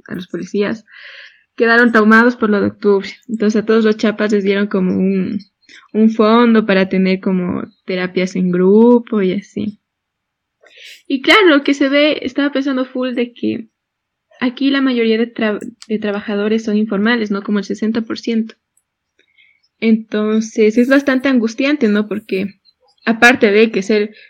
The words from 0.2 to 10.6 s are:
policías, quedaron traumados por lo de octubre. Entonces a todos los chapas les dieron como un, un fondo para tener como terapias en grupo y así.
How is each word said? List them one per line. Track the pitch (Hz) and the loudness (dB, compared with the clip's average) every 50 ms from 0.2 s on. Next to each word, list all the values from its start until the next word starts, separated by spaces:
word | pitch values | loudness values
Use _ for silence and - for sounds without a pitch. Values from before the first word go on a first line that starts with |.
| 180 - | -12 -12
policías, | - 170 180 - - 202 202 196 226 - - _ - - - - - - - - _ _ _ _ _ | -12 -12 -10 -6 -4 -4 -4 -4 -4 -8 -12 _ -20 -20 -20 -20 -20 -20 -20 -20 _ _ _ _ _
quedaron | - 233 226 233 233 247 233 | -2 0 2 4 4 4 4
traumados | 233 220 214 214 220 226 233 247 247 | 4 4 4 6 6 6 6 4 2
por | - 233 214 | 0 -2 0
lo | 208 202 | 0 0
de | 196 208 | 0 -2
octubre. | 208 _ - 202 202 196 196 - - - _ - | -4 _ 0 0 0 0 -2 -6 -14 -18 _ -10
Entonces | 220 220 208 214 220 208 | -6 -2 -2 0 0 0
a | 208 | 0
todos | 220 220 226 220 | 2 2 2 2
los | 214 214 | 2 0
chapas | 214 - 214 214 214 214 208 | 0 -2 -2 0 -2 -2 0
les | 208 208 190 | 0 0 0
dieron | 196 196 202 208 | 0 0 0 -2
como | 202 - 190 185 185 | -2 -2 -2 0 0
un, | 196 190 190 190 196 190 185 - 202 202 - _ _ _ _ _ - - _ _ | 0 0 0 0 0 -2 -4 -4 -6 -8 -10 _ _ _ _ _ -20 -20 _ _
un | - 214 220 220 | 0 2 2 2
fondo | 220 - 214 214 226 240 240 233 226 220 220 | 2 2 2 4 4 4 4 4 4 2 2
para | 208 190 190 190 185 | 2 0 0 0 0
tener | 190 190 190 185 190 190 | 0 0 0 0 0 -2
como | - 196 185 180 180 175 - - - - _ _ _ | -2 -4 -2 -2 -2 -4 -6 -6 -8 -12 _ _ _
terapias | - 185 180 185 180 180 185 185 185 185 | -8 -6 -6 -6 -4 -2 -2 -2 -2 -2
en | 185 185 180 | -2 -2 0
grupo | 180 180 185 190 202 220 233 240 247 240 233 - 226 214 | 0 2 4 4 6 6 6 6 6 4 2 -2 -4 -2
y | 190 185 | -2 -2
así. | 180 202 - _ _ 208 208 214 208 _ _ _ _ _ _ _ _ _ _ _ _ _ _ _ _ _ | -2 -4 -8 _ _ -8 -8 -8 -10 _ _ _ _ _ _ _ _ _ _ _ _ _ _ _ _ _